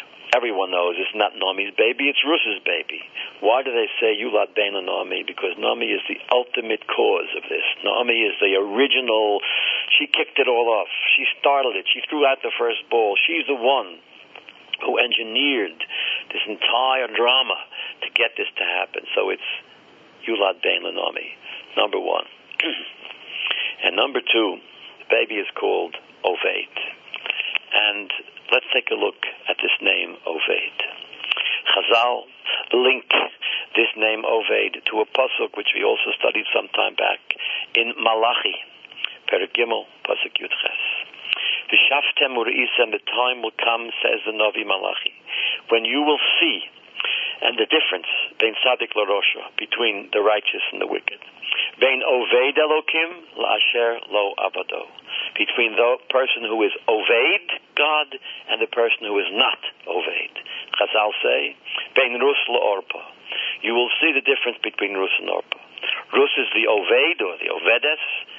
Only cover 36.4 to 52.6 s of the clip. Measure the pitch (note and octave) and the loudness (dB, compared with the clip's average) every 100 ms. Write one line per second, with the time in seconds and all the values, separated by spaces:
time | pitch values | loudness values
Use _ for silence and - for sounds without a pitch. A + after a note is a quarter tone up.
36.4 | G#2+ A2+ G#2 G#2 G2+ F#2+ G2 G2 - - | 0 -2 -2 -2 -2 0 -2 -2 -4 -6
37.4 | - - - A2+ A#2 A2+ A2+ A2+ A#2 B2 | -6 -6 -2 0 0 0 2 4 4 2
38.4 | G2+ E2+ - - - - - - - F#2 | -2 -6 -10 -20 -20 -10 -10 -8 0 0
39.4 | F#2+ A#2 A#2 G#2+ - - - - - - | 0 0 0 -2 -6 -8 -4 -2 -2 -4
40.4 | - - - - - - - - - - | -4 -4 -4 -4 -4 -4 -8 -12 -4 -2
41.4 | - - - A#2 - C#3 - - C#3 B2 | -2 -4 2 4 4 4 0 0 0 0
42.4 | A2+ C3 A#2+ - A2+ G#2 - A#2 B2+ B2 | 0 0 2 2 2 0 -2 0 0 0
43.4 | A2 - A#2 A#2 A#2 - A#2 A#2 A2 A2 | -4 -2 0 0 -2 -2 0 0 -2 0
44.4 | G#2+ G#2 G#2 F#2+ F#2+ - - - - - | 0 0 -2 -2 -2 -2 -6 -8 -10 -4
45.4 | - - - A#2 A2+ C3+ D3 D3 - - | -2 -4 0 2 2 0 2 2 2 4
46.4 | E3+ G#2 - - - - - - - - | 2 0 -6 -16 -16 -8 -4 -4 -4 -4
47.4 | - A#2 A2 G2+ - F#2 - - - - | -2 0 2 2 2 -2 -2 -4 -4 0
48.4 | A2+ G#2 B2+ A#2+ A#2 G#2+ G2 G2+ - - | 0 2 2 2 0 0 2 2 0 -2
49.4 | - - G#2+ - A#2 G2+ F#2+ G#2 G2+ G#2+ | -6 -8 -4 0 0 -2 -2 2 4 2
50.4 | - G2+ - G2 F#2 G2 - - - - | 0 -4 -4 -4 -4 -4 -4 -8 -10 -12
51.4 | - - - - C3 C3 A#2+ B2+ A2 B2 | -6 -4 -4 2 2 4 2 2 4 4
52.4 | C3+ C#3+ | 4 4